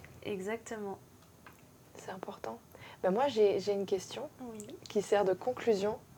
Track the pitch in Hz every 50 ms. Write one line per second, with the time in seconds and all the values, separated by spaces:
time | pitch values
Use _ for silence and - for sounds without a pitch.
0 | - - - - - - 208 185 185 202 226 233 - - 233 214 208 196 190 -
1 | - - - - - - - - - - - - - - - - - - - -
2 | - 202 190 190 - - 202 - - 220 226 233 - - - - - - - -
3 | - 185 190 233 277 285 220 220 208 196 170 196 185 202 202 196 196 190 202 185
4 | - - - 214 269 302 - - 254 240 220 214 208 - 349 - - - - 311
5 | 285 - 208 202 196 185 185 180 - 254 247 - - 233 214 190 196 208 233 -
6 | - - -